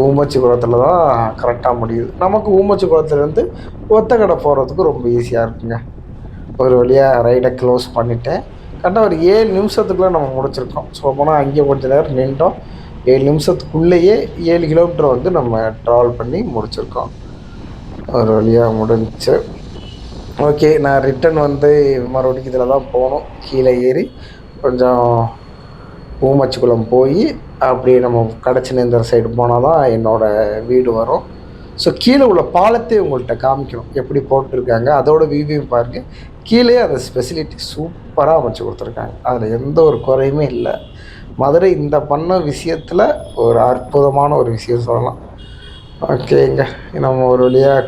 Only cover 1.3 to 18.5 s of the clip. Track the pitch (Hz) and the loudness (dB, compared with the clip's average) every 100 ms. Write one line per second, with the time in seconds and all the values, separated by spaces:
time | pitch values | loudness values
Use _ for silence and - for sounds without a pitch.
1.3 | - 120 120 127 120 113 117 117 - 185 | -2 -4 -2 -2 -2 -2 -4 -6 -2 0
2.3 | 214 208 190 202 202 180 160 151 147 147 | 0 2 2 2 0 2 2 2 0 0
3.3 | 185 349 - - - - 214 220 233 196 | -2 -4 -6 -14 -8 0 2 4 2 2
4.3 | 165 147 139 131 156 165 123 120 120 120 | 2 2 0 0 0 0 0 0 -2 0
5.3 | 113 113 - 117 117 - - - - - | -2 -2 -4 -8 -8 -10 -16 -16 -16 -16
6.3 | - - - 131 123 123 135 135 120 117 | -14 -10 -2 2 4 4 4 4 4 2
7.3 | 127 127 127 127 123 123 120 117 117 127 | 2 2 0 2 0 0 -4 -2 -4 -4
8.3 | 180 - - - - 180 214 208 160 175 | -6 -8 -16 -16 -6 -2 2 2 2 4
9.3 | 214 220 190 208 220 190 180 185 165 139 | 4 2 0 0 0 -2 0 0 0 -2
10.3 | 131 135 139 127 - - - 143 139 147 | -4 -4 -6 -8 -8 -10 -6 -2 0 2
11.3 | 151 139 147 139 135 131 139 156 127 131 | 2 2 2 2 0 2 2 2 0 -2
12.3 | 135 180 - - - - - 127 135 135 | 0 0 -2 -12 -16 -16 -4 2 4 4
13.3 | 151 185 - - 156 170 175 180 220 - | 2 0 -2 -2 0 4 4 4 4 0
14.3 | - 165 170 160 160 170 156 147 123 180 | -4 0 0 2 2 2 2 0 2 0
15.3 | 175 120 110 113 110 117 120 120 120 117 | 0 0 -2 -2 -4 2 4 4 0 -6
16.3 | 170 226 117 107 - 107 123 - - - | -6 -4 -6 -6 -8 -8 -8 -10 -12 -18
17.3 | - - - - - - - - 123 110 | -18 -18 -16 -16 -16 -16 -14 -4 0 2
18.3 | 110 110 | 2 4